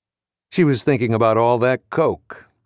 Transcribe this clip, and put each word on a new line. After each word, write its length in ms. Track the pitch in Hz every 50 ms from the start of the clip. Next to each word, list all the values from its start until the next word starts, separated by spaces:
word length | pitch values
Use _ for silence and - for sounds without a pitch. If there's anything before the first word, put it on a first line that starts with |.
| _ _ _ _ _ _ _ _ _ _
She 140 | - - 175
was 180 | 147 139 113 -
thinking 320 | - 143 117 120 113 113
about 220 | 110 117 113 110
all 220 | 110 117 117 123 120
that 300 | 117 127 131 123 _ -
coke, 580 | - - 160 131 95 - _ - - - - _ _ _ _